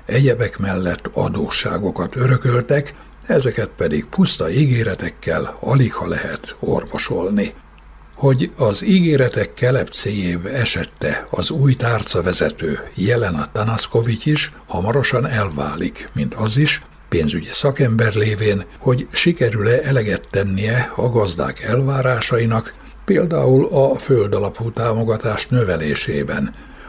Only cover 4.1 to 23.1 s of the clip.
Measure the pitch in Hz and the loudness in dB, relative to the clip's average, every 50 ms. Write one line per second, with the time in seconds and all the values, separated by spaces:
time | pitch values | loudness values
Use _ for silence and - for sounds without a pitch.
4.1 | - - 190 - - - 90 80 87 127 151 139 127 120 113 110 92 - - 85 | 0 2 2 2 2 0 -2 0 2 2 4 4 4 2 0 0 -2 -4 -6 -8
5.1 | - - - - 80 80 - - - - - - 127 135 127 107 - - - 85 | -8 -6 -4 -4 -2 -2 -2 -6 -8 -8 -2 2 4 4 4 2 0 -2 -4 -4
6.1 | 85 - - - - - - - - - - - - - - - - - - - | -4 -4 -6 -6 -8 -10 -12 -14 -14 -8 -4 -2 -2 -2 -2 -4 -6 -6 -4 -4
7.1 | - - 87 92 104 101 98 - - - - - - - - - - - - - | -4 -2 -2 0 0 0 -2 -2 -6 -12 -20 -20 -20 -20 -20 -20 -20 -20 -20 -20
8.1 | - - - 135 135 127 170 175 - - 139 107 98 - - - 185 190 175 165 | -8 0 2 2 2 2 0 -2 -2 0 0 0 0 0 2 4 4 4 6 4
9.1 | 151 131 131 120 - 117 101 - - - 127 123 131 123 85 - - - - - | 4 4 4 2 2 -2 -4 -4 -4 -2 0 2 2 0 -2 -2 -4 -6 -4 -4
10.1 | 104 101 92 87 87 87 85 - 135 139 113 - - 92 82 - - - - - | -4 -2 -2 -2 -2 -4 -4 -4 -4 -2 -2 -2 -2 -2 -4 -6 -8 -6 -4 -4
11.1 | - - - - - - - - 160 160 135 143 127 - 120 120 117 107 95 - | -4 -4 -6 -6 -4 -4 -2 -2 0 2 4 4 4 4 2 0 0 0 -2 -2
12.1 | - 92 82 90 87 - 82 76 - - - 78 73 - - - - - 90 110 | -2 -2 0 0 0 0 0 -2 -2 -4 -6 -4 -4 -6 -8 -10 -8 -4 0 0
13.1 | 120 120 113 95 87 76 71 - - 107 107 110 110 107 - - - 113 113 120 | 2 2 0 0 -2 -4 -4 -4 -4 -4 -2 -2 -2 -2 -2 -2 0 0 0 0
14.1 | 113 107 - 151 151 147 - - - - - - - 90 92 107 120 143 120 - | -2 -2 0 0 0 0 0 -4 -8 -12 -14 -8 -6 -4 -2 0 0 0 0 0
15.1 | - 123 131 156 127 110 101 95 78 71 71 73 73 85 90 90 - - - - | 0 0 0 0 -2 -2 -2 -2 -4 -4 -6 -6 -4 -4 -6 -6 -6 -8 -14 -8
16.1 | - - 71 65 - - 110 110 107 135 156 147 - - - - - - - - | -4 -4 -4 -4 -4 -4 -2 0 2 2 2 2 0 -2 -6 -12 -20 -20 -8 -2
17.1 | - - - 113 - 87 80 - - - - 143 135 - 143 120 113 113 120 113 | -2 0 0 0 -2 -4 -6 -6 -4 0 0 0 2 2 2 2 4 4 2 2
18.1 | 104 110 104 110 107 98 107 107 101 95 92 - - - - 131 127 127 - - | 2 2 0 0 0 0 0 0 0 0 -2 -8 -10 -4 0 0 0 0 0 -4
19.1 | - - - 170 170 - 131 113 107 113 101 110 120 131 - 135 135 127 107 104 | -2 0 2 2 2 2 2 0 2 2 2 2 2 2 2 2 2 2 2 0
20.1 | 92 87 - - - 98 98 101 95 95 104 110 113 123 120 - - - - 123 | -2 -4 -4 -4 -2 -2 0 0 0 -2 0 0 0 0 -2 -2 -2 -2 0 2
21.1 | 120 117 104 92 85 80 69 65 67 - - - 113 127 135 135 139 135 127 127 | 2 2 2 0 0 -2 -4 -4 -6 -6 -4 -2 0 0 2 0 0 0 2 0
22.1 | 127 113 - - 123 117 117 113 113 110 110 - - - - - - - - - | 0 0 0 0 0 2 2 2 0 0 -2 -4 -10 -18 -20 -20 -20 -6 -2 0